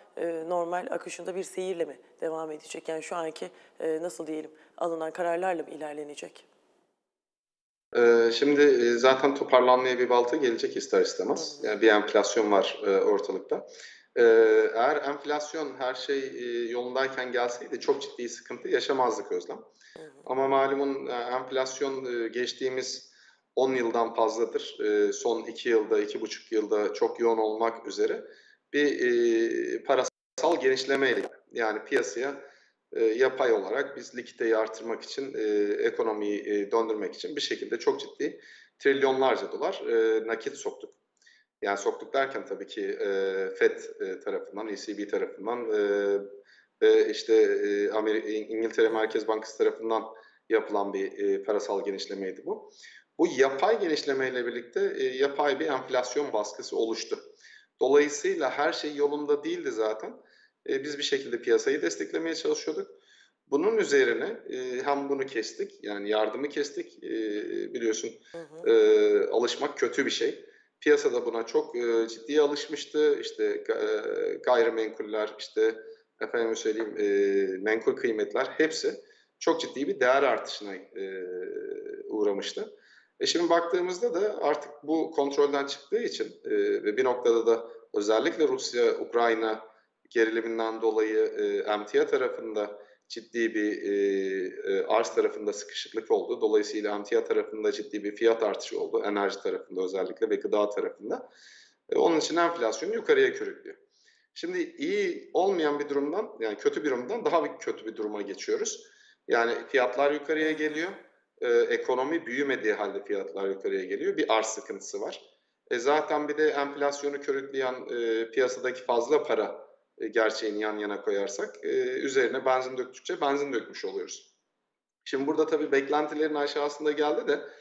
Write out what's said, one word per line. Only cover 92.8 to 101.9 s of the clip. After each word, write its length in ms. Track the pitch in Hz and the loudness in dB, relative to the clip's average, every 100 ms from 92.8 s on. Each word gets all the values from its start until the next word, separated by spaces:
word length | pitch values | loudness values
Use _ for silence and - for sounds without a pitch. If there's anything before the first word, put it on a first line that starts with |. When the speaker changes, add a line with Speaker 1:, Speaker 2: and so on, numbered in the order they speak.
| - _ - | -18 _ -16
Speaker 2:
ciddi 460 | 117 113 117 113 110 | -14 -8 -2 0 0
bir, 260 | 104 - | -2 -2
e, 100 | 98 101 101 98 95 95 92 - 98 | -2 0 2 2 0 -2 -4 -6 -2
e, 120 | 98 - | 0 2
arz 300 | 110 117 - | 2 2 2
tarafında 380 | 107 107 104 | 0 0 -6
sıkışıklık 580 | 98 - - - 110 - | -6 -8 -10 -8 -6 0
oldu. 300 | 107 101 120 | 0 0 0
Dolayısıyla 540 | 110 107 104 110 104 104 | 2 2 2 -2 -4 -4
emtia 280 | 104 117 | -2 0
tarafında 480 | - 107 104 110 107 | 0 0 -2 -2 -2
ciddi 320 | 101 104 104 | -2 -4 -6
bir 120 | 101 - | -6 2
fiyat 280 | 113 113 | 2 4
artışı 360 | 107 95 - - | 2 -2 -4 -6
oldu. 240 | 82 113 104 | -2 -2 0
Enerji 340 | 101 98 95 | 0 0 -2
tarafında 420 | 98 92 - 92 | -4 -6 -6 -4
özellikle 460 | 92 95 95 110 110 | -4 -2 -4 -4 -2
ve 60 | 101 | -2
gıda 340 | 104 104 104 | 0 0 0
tarafında. 600 | - - - 104 - - _ - - - _ | -2 -6 -6 -8 -8 -10 _ -20 -20 -20 _
E, 80 | - | -4